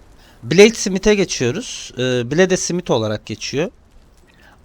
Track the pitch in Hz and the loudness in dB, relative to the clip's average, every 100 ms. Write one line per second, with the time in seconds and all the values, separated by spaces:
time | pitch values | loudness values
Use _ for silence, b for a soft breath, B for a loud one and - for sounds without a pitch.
0 | - - b b 117 165 220 226 202 185 | -20 -20 b b 2 6 6 6 -4 -2
1 | 214 208 175 - 120 160 254 - - - | 2 2 0 -2 -2 -4 -8 -14 -12 -4
2 | 127 123 120 151 185 180 - 175 180 127 | -2 -2 0 2 2 2 -2 -4 -2 -2
3 | 110 107 - 113 - 135 196 - _ - | -2 -4 -8 -12 -8 -6 -6 -8 _ -20
4 | - - - b b b | -20 -20 -20 b b b